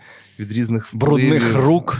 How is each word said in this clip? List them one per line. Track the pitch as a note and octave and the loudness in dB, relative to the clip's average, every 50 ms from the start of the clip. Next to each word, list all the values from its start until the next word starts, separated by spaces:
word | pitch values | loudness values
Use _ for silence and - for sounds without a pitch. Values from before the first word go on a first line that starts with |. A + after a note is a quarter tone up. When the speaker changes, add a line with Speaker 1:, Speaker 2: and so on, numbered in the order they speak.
| - - - - - _ _ - | -20 -20 -20 -20 -20 _ _ -14
Speaker 1:
від | G#2 G2+ | -12 -8
різних | G#2+ A#2+ A#2+ A2 A#2 A2 A2 - - | -4 -4 -2 -2 -2 -4 -6 -6 -6
Speaker 2:
Брудних | A2 C3+ D3 D3 C#3 C3 D3 D#3 C#3+ A#2 | -2 0 2 2 2 2 2 2 2 2
Speaker 1:
впливів, | A#2 A2 C3 B2+ | 2 2 2 2
Speaker 2:
рук. | C#3+ E3+ F3 E3+ - - | 2 2 0 0 -4 -6